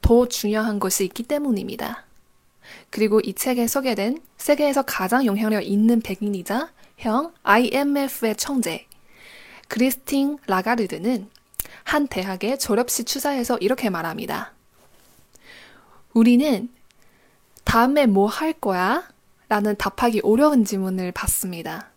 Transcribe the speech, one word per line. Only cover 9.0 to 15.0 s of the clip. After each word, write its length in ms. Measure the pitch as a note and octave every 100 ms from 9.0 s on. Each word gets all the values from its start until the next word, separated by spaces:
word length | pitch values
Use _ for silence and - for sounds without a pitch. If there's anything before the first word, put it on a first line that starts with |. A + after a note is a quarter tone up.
| _ - - - - - _
크리스틴 680 | - B3+ C4 - C#4 C#4 D4 -
라가르드는 840 | F#3 G3 A#3+ G3 D#3 F#3+ B3 G3 _ _ _ - -
한 240 | - D4+ D4
대학의 520 | - F#3+ F#3+ G#3+ C4
졸업식 480 | - G#3 A#3+ - A#3
추사에서 520 | C#4 C#4+ C#4 A#3+ B3
이렇게 320 | G3 C4 A3+
말합니다. 640 | F3 E3 - A3 D3+ - _ _ _ _ _